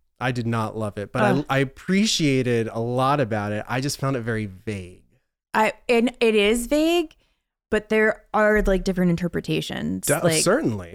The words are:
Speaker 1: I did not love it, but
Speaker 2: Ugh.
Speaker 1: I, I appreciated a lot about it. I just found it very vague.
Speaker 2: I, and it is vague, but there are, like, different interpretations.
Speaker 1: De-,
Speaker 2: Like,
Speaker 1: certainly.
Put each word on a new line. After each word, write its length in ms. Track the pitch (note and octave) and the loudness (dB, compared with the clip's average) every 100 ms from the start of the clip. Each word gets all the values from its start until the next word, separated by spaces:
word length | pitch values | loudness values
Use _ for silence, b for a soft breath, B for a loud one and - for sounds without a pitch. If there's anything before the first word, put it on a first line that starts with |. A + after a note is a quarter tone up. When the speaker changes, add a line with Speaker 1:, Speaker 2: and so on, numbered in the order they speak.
| _ - | _ -6
Speaker 1:
I 120 | B2 | -4
did 160 | B2+ A#2 | -2 -2
not 280 | A#2 G#2+ G#2 | -2 -2 -4
love 220 | G#2+ G#2 | -6 -6
it, 140 | G2+ | -6
but 100 | B2+ | 0
Speaker 2:
Ugh. 240 | G#2+ C3+ D3+ | 2 2 0
Speaker 1:
I, 80 | C3+ | -2
I 20 | |
appreciated 1080 | C3+ - - F#3+ G#3+ - D3+ C3 B2 A#2 A2 | -2 -4 -2 0 2 2 2 2 2 0 -2
a 80 | A2+ | -4
lot 400 | A#2 B2 B2+ D3 | -4 0 0 0
about 320 | A2+ G#2+ G#2 | 0 -2 -4
it. 120 | G#2 - | -4 -4
I 120 | B2 | -4
just 180 | C#3 - | -4 -4
found 160 | C3+ C3 | -4 -4
it 60 | |
very 240 | A2+ A2 G#2 | -4 -4 -4
vague. 580 | F#2 A2 G2+ F2+ F#2 _ _ _ _ _ | -8 -8 -8 -10 -18 _ _ _ _ _
Speaker 2:
I, 180 | A3 A3 - - | 0 0 -2 0
and 240 | A#3 B3 - | 2 2 2
it 140 | A#3 | 2
is 320 | G#3+ G3+ A#3+ A#3 | 4 4 2 0
vague, 480 | D4 D#4+ F4 D#4 _ _ _ _ _ - | 2 2 2 -2 _ _ _ _ _ -4
but 180 | G#3+ - | -4 0
there 360 | A3 G#3+ - _ | 2 2 0 _
are, 280 | G#3 G#3+ G#3+ | 2 4 4
like, 200 | G3 F#3+ | 2 2
different 280 | F#3 F#3 F3+ | 0 0 2
interpretations. 960 | E3+ F3 E3+ E3 D#3 D#3 - - F#3+ - | 0 -2 -4 -4 -4 -4 -6 -6 -4 -2
Speaker 1:
De-, 120 | D3+ | 0
Speaker 2:
Like, 200 | E3+ D#3 | 0 2
Speaker 1:
certainly. 500 | E3 B3+ G3+ G#2 F2 | 2 2 0 -4 -6